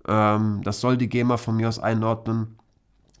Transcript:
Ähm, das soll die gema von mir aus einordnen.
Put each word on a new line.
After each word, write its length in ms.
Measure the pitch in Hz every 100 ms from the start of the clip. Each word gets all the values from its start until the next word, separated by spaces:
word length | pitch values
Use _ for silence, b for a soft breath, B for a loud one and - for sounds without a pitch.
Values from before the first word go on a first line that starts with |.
| -
Ähm, 540 | 107 107 107 107 101
das 160 | 104 104
soll 180 | 123 127
die 120 | 120
gema 280 | 120 123 120
von 200 | - 110
mir 100 | 117
aus 100 | 110
einordnen. 760 | 107 110 110 113 113 113 110 - _ _ _ _ _ _